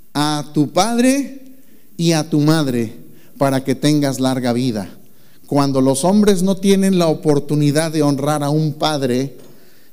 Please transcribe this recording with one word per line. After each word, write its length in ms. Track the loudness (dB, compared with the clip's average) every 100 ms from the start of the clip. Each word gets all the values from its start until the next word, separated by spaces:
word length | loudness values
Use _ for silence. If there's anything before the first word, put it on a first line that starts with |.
| -10
a 380 | -4 -2 -2 -4
tu 180 | -2 0
padre 920 | 2 0 2 2 0 -4 -10 -18 -20 -20 -20 -20 -4
y 140 | 0
a 180 | 0 0
tu 120 | 0
madre 680 | 2 2 2 -2 -4 -8 -18 -20 -20 -2
para 260 | 0 0
que 120 | -2 -2
tengas 440 | 2 2 0 -2
larga 320 | -2 0 -2
vida". 380 | -2 -2 -4 -8 -14 -20 -20 -20 -20 -4
Cuando 340 | 0 2 2
los 240 | 2 2
hombres 380 | 2 4 4 4
no 160 | 2 0
tienen 400 | 2 4 4 2
la 100 | 2
oportunidad 840 | 0 2 0 2 0 2 2 0
de 100 | 0
honrar 400 | 0 0 0 -2
a 80 | 0
un 240 | 0 -2
padre, 640 | -2 -2 -2 -2 -2 -4 -8 -20 -20 -20 -20 -20